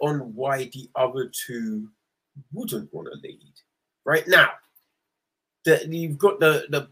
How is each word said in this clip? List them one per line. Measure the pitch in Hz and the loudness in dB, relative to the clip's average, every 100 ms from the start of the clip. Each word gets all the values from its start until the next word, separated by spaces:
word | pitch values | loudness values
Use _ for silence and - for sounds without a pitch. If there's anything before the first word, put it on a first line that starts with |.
on | 147 147 123 | -2 -2 -6
why | 110 135 135 127 | -6 -2 -2 -4
the | 135 - - | -10 -12 -2
other | 127 131 120 - - | 0 0 -6 -8 -10
two | 120 113 107 107 _ _ _ _ 143 - | -6 -4 -6 -8 _ _ _ _ -20 -16
wouldn't | 175 247 110 76 | -10 -8 -8 -8
wanna | - - 78 | -14 -14 -14
lead. | 71 - _ _ _ _ _ _ - | -18 -20 _ _ _ _ _ _ 0
Right | 156 156 | 0 4
now, | 180 139 - _ _ _ _ _ _ _ _ _ _ - | 4 4 0 _ _ _ _ _ _ _ _ _ _ 4
the, | 156 156 | 4 2
you've | 165 165 143 | -6 -4 2
got | 202 196 | 2 6
the, | 160 147 - | 4 4 0
the | 143 139 | -4 -4